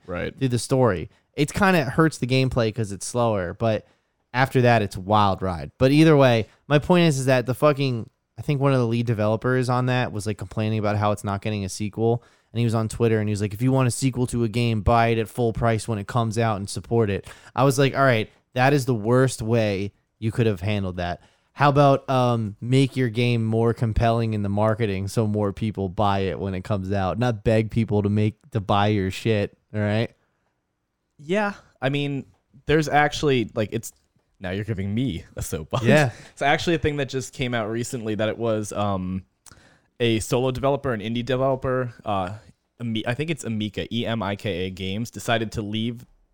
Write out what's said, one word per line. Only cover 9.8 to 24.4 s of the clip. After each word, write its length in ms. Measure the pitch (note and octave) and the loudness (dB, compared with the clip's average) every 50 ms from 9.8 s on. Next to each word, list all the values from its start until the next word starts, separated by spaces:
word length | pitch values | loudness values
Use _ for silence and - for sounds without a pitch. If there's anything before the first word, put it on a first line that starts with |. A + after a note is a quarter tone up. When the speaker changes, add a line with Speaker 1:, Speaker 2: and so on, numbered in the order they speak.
| B2+ B2+ | 0 0
Speaker 2:
that 240 | B2 B2+ B2 F2+ | 0 0 -2 -2
was, 160 | F2 G#2+ G2+ G#2+ | -4 -6 -6 -6
like, 100 | G#2 - | -6 -6
complaining 400 | A2 F#2+ - - A2 A2 A2 A2 | -8 -8 -6 -4 -2 -2 -2 0
about 200 | G#2 G#2 G#2 G#2 | 0 0 0 0
how 140 | G#2 G#2 G#2 | 0 0 0
it's 100 | - - | -2 -2
not 180 | G#2 G2 G2+ | -4 -6 -4
getting 240 | - A2 G#2+ G#2 G2 | -4 -4 -4 -4 -4
a 40 | F#2 | -6
sequel. 540 | - - G#2+ G#2 - - A2+ A2+ A#2 A#2+ - _ _ _ _ _ - | -6 -6 -8 -6 -4 0 0 0 0 0 -4 _ _ _ _ _ -4
And 60 | A2 | -2
he 40 | A#2+ | 0
was 100 | A#2 G#2+ | 0 0
on 140 | A#2 A2+ G#2+ | 0 -2 -2
Twitter 300 | - - A#2+ A2+ A2 A2 | -2 0 2 2 2 2
and 80 | G#2+ G#2 | 0 0
he 40 | G#2+ | -2
was 80 | G2 | -2
like, 140 | G#2 G#2 G2 | -2 -4 -4
"If 80 | G2+ A#2+ | -2 0
you 80 | C3 | 0
want 160 | C3 C3 C3 B2 | 2 2 2 2
a 40 | |
sequel 360 | A2+ - C3 C3+ B2 B2 B2+ A#2+ | 0 0 -2 -2 0 -2 -2 -2
to 160 | - A#2+ A#2 | -2 -2 -2
a 40 | A2+ | -2
game, 340 | G2 A#2+ A#2+ A#2+ A2+ A2 | 0 0 0 0 0 0
buy 260 | F#2+ - A#2+ A#2 A#2 A#2 | 2 2 4 4 4 4
it 100 | A#2 A2+ | 2 0
at 100 | A2 G2+ | -2 -4
full 240 | - - B2 A#2 | -4 -2 -2 -2
price 360 | G#2+ - A#2+ A2+ A2+ A2 - - | 0 0 0 0 0 0 -2 -4
when 100 | A#2 G2+ | -6 -6
it 80 | G2 | -6
comes 320 | - - B2+ A2+ A2+ G2+ A2 | -4 -2 -2 -2 0 0 0
out 200 | A#2 A2+ A2 F#2+ | 0 0 0 -2
and 120 | G2+ G2+ | -4 -8
support 400 | - G2+ - - A#2+ A#2 A2+ G2+ | -8 -10 -6 -2 0 2 2 2
it." 160 | G2 F#2 - - - - - - - | 0 -4 -6 -10 -18 -20 -20 -8 -2
I 80 | - B2+ | 2 2
was 160 | C#3 C3+ A#2+ | 4 4 4
like, 180 | C#3+ C3+ - - | 2 2 2 2
"All 60 | C#3 | 4
right, 260 | C3+ B2 A2 G#2+ - _ _ _ _ - | 4 4 2 0 -4 _ _ _ _ 0
that 180 | B2+ B2+ C3+ | 2 4 4
is 140 | C#3+ D3 B2 | 4 2 2
the 80 | A#2+ B2+ | 0 -2
worst 460 | A2 G2+ A2 B2 B2+ C3 B2+ - - | 0 0 2 4 4 4 2 0 -2
way 520 | A2+ G#2+ A#2 A#2 A2 G#2 G2+ F#2 G2+ G2+ - _ _ _ _ _ | -2 0 2 2 2 2 0 -2 -2 -6 -8 _ _ _ _ _
you 120 | - A2+ | -6 -2
could 140 | - - A#2 | 0 2 2
have 160 | A2+ G#2 F2 | 2 0 0
handled 360 | F#2 G#2 G#2+ G#2 G2 F#2 F2+ F2 | -2 -2 -2 -2 -2 -4 -4 -4
that." 240 | F2 F2 F2 - _ _ _ _ _ _ _ | -4 -6 -6 -8 _ _ _ _ _ _ _
How 140 | - C#3+ D3 | 2 2 4
about, 380 | C#3+ C#3+ C#3+ C#3 C#3 C3 - - | 6 6 6 6 4 4 2 0
um, 460 | C3+ C3 B2+ A#2+ A#2+ A#2 A2 G#2 G#2 - | 0 2 2 2 2 0 -2 -4 -6 -8
make 340 | - A#2 B2+ C3+ C#3 C3 - | -4 0 2 4 2 2 0
your 140 | C3 C3 A#2+ | -2 -2 -2
game 340 | A2 A#2 A#2+ A#2+ A#2+ A#2 A2+ | 0 0 0 2 2 0 0
more 280 | A2 A2 A2+ A2+ A#2 A2+ | 0 0 2 2 2 0
compelling 600 | - B2+ A2+ G#2+ - A#2+ A2+ A2+ A#2 A#2 A2+ A2 | 0 0 0 2 2 2 2 2 2 0 0 -2
in 100 | G#2+ | -2